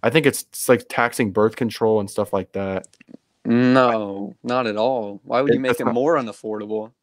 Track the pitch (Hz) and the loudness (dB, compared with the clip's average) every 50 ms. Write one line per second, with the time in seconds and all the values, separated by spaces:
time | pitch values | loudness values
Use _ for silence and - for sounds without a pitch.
0 | - 113 117 165 147 139 - - - _ - - - - 127 120 - _ - - | 0 4 2 4 4 4 2 0 -10 _ -12 -8 2 4 4 4 2 _ 0 0
1 | 120 120 - - 127 104 92 107 107 110 110 - 123 113 - - 117 110 110 107 | 0 0 2 -2 -2 0 2 2 2 2 2 -2 -4 -4 -2 0 0 2 2 2
2 | 101 98 - - 104 - - 98 90 _ _ 98 98 95 95 95 - _ _ _ | 0 -2 -4 -4 -4 -2 -2 -4 -4 _ _ -6 -6 -4 -6 -6 -8 _ _ _
3 | _ _ - - _ _ _ _ _ 120 117 120 123 127 127 131 127 120 117 110 | _ _ -20 -20 _ _ _ _ _ 0 0 2 4 4 4 4 4 4 2 0
4 | 107 101 98 98 98 101 - _ - 120 123 127 127 113 104 107 110 127 135 123 | -4 -6 -8 -8 -10 -10 -12 _ -8 -4 -2 -2 -2 -2 -2 0 0 0 0 -2
5 | 107 101 101 98 _ - - 120 139 143 - - 131 127 120 - 117 120 120 120 | -6 -8 -10 -14 _ -4 -2 0 2 2 2 2 2 -2 -2 0 0 -2 0 0
6 | 131 156 170 147 123 110 101 - - 110 107 104 104 104 110 107 107 113 127 _ | 2 2 2 0 0 -4 -10 -12 -10 -8 -8 -8 -8 -6 -6 -6 -6 -8 _ _